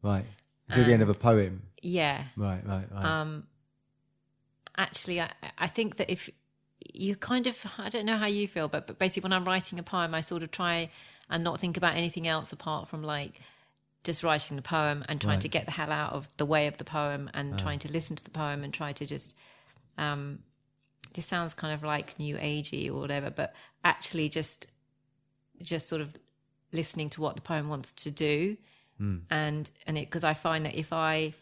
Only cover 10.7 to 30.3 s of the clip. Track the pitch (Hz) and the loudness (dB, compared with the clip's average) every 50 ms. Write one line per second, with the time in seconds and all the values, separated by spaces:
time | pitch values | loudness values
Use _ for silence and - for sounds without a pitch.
10.7 | 170 170 165 156 - - - - - - - _ - 170 170 170 165 175 - 180 | 2 2 0 -2 -8 -16 -20 -20 -20 -20 -8 _ -2 0 2 2 0 0 -2 -2
11.7 | 165 180 175 170 156 170 170 170 - 180 165 165 160 160 - - - - - 165 | 0 4 4 4 4 4 0 0 -2 -2 0 0 0 0 0 -4 -12 -8 -4 -4
12.7 | 156 151 - - - 156 151 151 151 143 143 - - - - - - _ _ _ | -2 -2 -4 -6 -8 -8 -4 -2 -2 -2 -4 -6 -10 -16 -20 -20 -20 _ _ _
13.7 | _ _ _ _ _ _ _ - 165 - - 165 156 151 - - 147 139 127 - | _ _ _ _ _ _ _ -4 -4 0 2 2 2 2 2 -2 -6 -8 -4 0
14.7 | 175 160 151 151 147 147 139 - 151 147 - - 147 147 - - - 160 - - | 0 2 2 2 2 0 -2 -4 -4 0 2 4 4 4 2 2 0 -2 -2 -2
15.7 | 160 - 156 151 156 151 151 - - 143 135 - - - 151 143 156 156 147 147 | -4 -4 -2 -2 0 0 0 -2 -2 -4 -6 -8 -4 -2 2 4 4 4 4 4
16.7 | 143 - - - 156 156 147 147 143 143 143 139 - - 143 143 143 147 - 156 | 0 -4 -10 -4 -2 0 0 0 -2 -2 -6 -6 -6 -6 -4 -2 -2 -2 0 0
17.7 | 147 147 - 151 143 165 156 - 160 151 - - - 156 156 147 143 143 143 143 | -2 -2 -4 -2 -4 -4 -2 -4 -8 -10 -10 -10 -6 -4 -2 -2 -2 -4 -4 -6
18.7 | 143 - 160 147 139 - 147 139 147 139 - - - _ - - - - _ _ | -6 -6 -6 -6 -4 -6 -6 -6 -6 -8 -8 -12 -18 _ -20 -20 -20 -20 _ _
19.7 | - - _ _ _ - 151 147 147 143 143 143 143 - - _ _ _ _ _ | -20 -20 _ _ _ -4 -2 -2 -2 -4 -6 -8 -10 -12 -14 _ _ _ _ _
20.7 | _ _ _ _ _ _ - - - - 170 - - 175 170 165 - - - 156 | _ _ _ _ _ _ -20 -14 -12 -12 -8 -4 -2 -2 -2 -4 -6 -6 -4 -4
21.7 | 151 147 156 151 151 147 143 - - - 151 147 147 - - 147 147 151 147 - | -4 -2 -2 0 0 0 -2 -4 -8 -6 -4 -4 -4 -2 -2 -2 -2 -2 -4 -4
22.7 | - 143 139 135 139 139 139 139 143 143 139 143 147 - 143 - - - - - | -4 -4 -4 -2 -4 -4 -4 -2 -2 -2 -2 -4 -4 -4 -4 -4 -4 -12 -20 -20
23.7 | _ _ - 175 - - - - - 170 156 151 - 160 151 - - - - - | _ _ 4 4 4 4 -2 -6 -2 -2 -2 0 0 -2 -4 -4 -8 -14 -18 -20
24.7 | _ _ _ _ _ _ _ _ _ _ _ _ _ _ _ _ _ - 175 - | _ _ _ _ _ _ _ _ _ _ _ _ _ _ _ _ _ -14 -8 -4
25.7 | 170 160 - - - 156 151 143 151 - _ _ _ _ _ _ _ _ _ _ | -4 -4 -4 -4 -4 -4 -4 -6 -8 -16 _ _ _ _ _ _ _ _ _ _
26.7 | - 160 165 - - 170 156 151 - - 156 147 - - - - 170 156 147 151 | -4 -4 -4 -2 -4 -4 -4 -4 -4 -2 -2 -2 -2 -2 -4 -2 -2 -2 0 -2
27.7 | 151 135 135 - - - - 151 143 - 160 151 147 147 165 196 214 - - _ | -4 -6 -6 -10 -12 -10 -8 -8 -4 0 2 2 4 4 2 0 -2 -4 -10 _
28.7 | - _ _ _ _ _ 101 101 95 87 87 - - 156 151 151 151 151 151 - | -20 _ _ _ _ _ -2 -2 -2 -2 -2 0 0 2 2 2 0 -2 -4 -6
29.7 | _ _ - - 156 151 143 - - 170 165 156 | _ _ -6 -2 -2 -2 -2 -2 -4 2 2 2